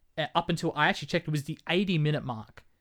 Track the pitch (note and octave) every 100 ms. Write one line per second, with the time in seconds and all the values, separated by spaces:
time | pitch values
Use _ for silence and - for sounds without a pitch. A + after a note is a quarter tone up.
0 | _ - D3 E3+ E3+ E3 E3 D3 D#3+ -
1 | D3 E3+ - D3+ D3 - - F3+ G3+ E3
2 | D3+ D3+ B2+ A2 - - - _